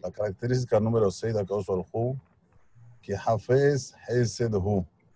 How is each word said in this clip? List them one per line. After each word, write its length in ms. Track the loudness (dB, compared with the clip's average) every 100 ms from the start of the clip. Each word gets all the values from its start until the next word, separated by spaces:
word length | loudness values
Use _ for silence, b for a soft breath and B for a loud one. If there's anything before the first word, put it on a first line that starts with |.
la 120 | -12
característica 680 | -6 -6 -4 -2 -2 2 2
número 320 | 4 4 2
seis 240 | 2 -2
de 60 | -2
Akadosh 260 | -2 -2 -2
Baruj 220 | -4 -4
Hu, 300 | -4 -4 -6 -12 _ _ _ _ -20 -20 -16
que 140 | -8 -4
Hafez 760 | 0 -2 2 4 4 2 -4 -12 -2
Hesed 480 | 0 0 0 -2
Hu. 320 | 0 0 0 -2 _ _